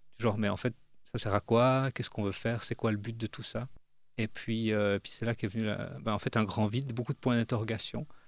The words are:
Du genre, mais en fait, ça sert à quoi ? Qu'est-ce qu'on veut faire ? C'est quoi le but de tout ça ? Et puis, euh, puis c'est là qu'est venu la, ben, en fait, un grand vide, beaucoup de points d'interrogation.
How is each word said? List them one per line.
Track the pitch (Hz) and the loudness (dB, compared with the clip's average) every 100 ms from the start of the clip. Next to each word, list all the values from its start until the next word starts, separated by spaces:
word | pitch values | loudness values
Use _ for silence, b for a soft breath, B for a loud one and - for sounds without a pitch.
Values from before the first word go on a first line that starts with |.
| - - | -20 -2
Du | |
genre, | 117 107 | 0 2
mais | 104 | 0
en | 101 | 0
fait, | 123 - - - - | -2 -4 -14 -20 -6
ça | 113 | -4
sert | 107 | 2
à | 104 | 2
quoi ? | - 117 127 131 135 | 4 6 6 6 2
Qu'est-ce | - - | -2 -4
qu'on | - | -2
veut | 101 | -2
faire ? | 92 117 117 | 0 -2 -2
C'est | - | -2
quoi | - 113 | 0 0
le | 104 | 0
but | 107 113 | -2 -4
de | 113 | -6
tout | - | -6
ça ? | - 113 127 - - - - - | -8 -6 -8 -12 -20 -20 -10 -4
Et | 110 | -4
puis, | - - 113 110 | -4 -2 0 2
euh, | 107 104 101 | 4 4 2
puis | - | -2
c'est | - | -4
là | 117 113 | -2 -2
qu'est | 107 | -2
venu | 113 | -2
la, | 107 101 - 127 | -2 -2 -6 -6
ben, | 117 | -2
en | 104 | -2
fait, | - 117 | 0 2
un | |
grand | 101 101 107 | 2 2 0
vide, | 120 139 | 0 -2
beaucoup | 113 120 | -4 -4
de | 139 | -2
points | 127 117 | 2 2
d'interrogation. | 113 117 110 110 - - - b | 2 0 0 -4 -4 -6 -8 b